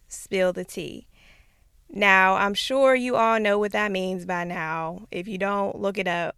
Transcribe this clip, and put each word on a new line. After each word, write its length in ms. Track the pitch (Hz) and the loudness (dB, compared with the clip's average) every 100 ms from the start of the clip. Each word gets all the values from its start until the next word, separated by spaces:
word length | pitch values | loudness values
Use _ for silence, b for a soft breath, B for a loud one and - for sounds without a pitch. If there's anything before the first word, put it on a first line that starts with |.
| - | -18
Spill 440 | - - 190 185 | -16 -6 0 0
the 140 | 180 185 | 0 -8
Tea. 400 | - 156 - - b b b b b b _ _ | -10 -10 -12 -18 b b b b b b _ _
Now, 440 | 202 202 190 190 190 | 0 4 6 6 4
I'm 180 | 202 | 0
sure 420 | 202 - 262 269 254 | -2 -2 2 4 4
you 220 | 247 240 | 2 0
all 220 | 226 226 | 2 2
know 200 | 208 202 | 2 2
what 140 | 208 | 0
that 180 | 208 208 | 0 -2
means 340 | 190 185 185 175 | -2 -2 -4 -4
by 200 | 180 175 | -4 -4
now. 640 | 180 160 160 160 180 220 | -6 -6 -6 -6 -8 -10
If 160 | 170 185 | -10 -8
you 100 | 190 | -4
don't, 420 | 196 202 196 - | -2 0 -2 -2
look 180 | 202 196 | -4 -2
it 80 | 185 | -2
up, 300 | 175 170 | -2 -2